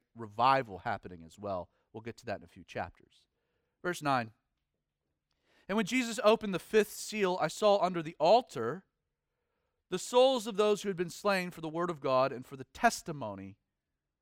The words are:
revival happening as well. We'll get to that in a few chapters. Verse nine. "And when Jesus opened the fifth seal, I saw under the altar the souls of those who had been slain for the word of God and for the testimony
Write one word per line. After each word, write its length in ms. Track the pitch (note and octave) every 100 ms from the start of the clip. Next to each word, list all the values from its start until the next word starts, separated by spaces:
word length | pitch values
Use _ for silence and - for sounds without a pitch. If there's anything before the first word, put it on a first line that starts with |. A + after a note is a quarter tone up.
| _ A#2
revival 640 | A2 G#2 B2+ C3+ A#2 F#2
happening 440 | A#2+ G2 G2 F2 D#2+
as 140 | -
well. 300 | G2+ F#2 E2+ _ _
We'll 80 | A2
get 160 | A2+ -
to 80 | A#2
that 120 | F#2+
in 40 |
a 40 | F2+
few 160 | G2
chapters. 640 | E2 A#2+ E2+ - _ _ _ _ _ _ _ _
Verse 180 | F3 E3+
nine. 300 | D3 C3 A2 - _ _ _ _ _ _ _ _ _ _ _ _ -
"And 80 | G#3
when 100 | F#3+
Jesus 340 | B3+ A#3 A3
opened 300 | G#3 A3 G#3+
the 60 | F3+
fifth 320 | - G#3+ G#3+
seal, 460 | - - G#3+ F#3 F3+
I 60 | D#3
saw 320 | - G#3+ G3+
under 220 | F3 E3+
the 140 | D#3 -
altar 640 | D#3+ A3+ - C3+ A2+ F3 - _ _ _ _ _ _ _ _ _ _
the 100 | F3+
souls 480 | - B3 C4 B3+ G#3+
of 80 | G3
those 280 | G#3+ G#3
who 60 | G3+
had 60 | F3
been 140 | F3
slain 420 | - G3+ F#3+ F3+
for 100 | E3+
the 60 | D#3+
word 220 | D#3+ F3
of 100 | D#3
God 320 | C#3 C3 C3
and 140 | B2 B2+
for 100 | C3+
the 80 | C3
testimony 920 | - - - - D3 A2 G2 F#2+ G2+ _ _ _ _ _ _